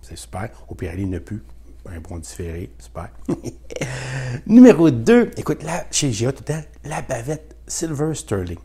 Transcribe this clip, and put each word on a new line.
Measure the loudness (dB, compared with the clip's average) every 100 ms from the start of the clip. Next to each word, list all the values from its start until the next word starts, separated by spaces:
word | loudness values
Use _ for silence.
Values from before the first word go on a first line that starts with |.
C'est | -18 -18
super. | -12 -10 -10 -12 -16
Au |
pire, | -10 -8
il | -6 -4
n'y |
en | -4
a |
plus. | -8 -12 -12 -20 -20 -20 -16
Un | -16
bon | -12 -14
différé, | -14 -12 -10 -8 -10 -14
super. | -18 -14 -14 -14 -8
<laughs> | -6 -6 -14 -14 -8 -8 -8 -8 -8 -6 -8 6
Numéro | 10 12 10 6
deux, | 4 4 4 4 -2
écoute, | -6 -6
là, | -4 -8 -4
chez | -2 -2
I |
G | -2 -2
A, |
tout | -4 -6
le |
temps, | -6 -6 -16
la | -10 -8
bavette | -6 -8 -6 -8 -10 -20 -12
Silver | -8 -6 -2 -2 -4
Sterling. | -4 -4 -4 -10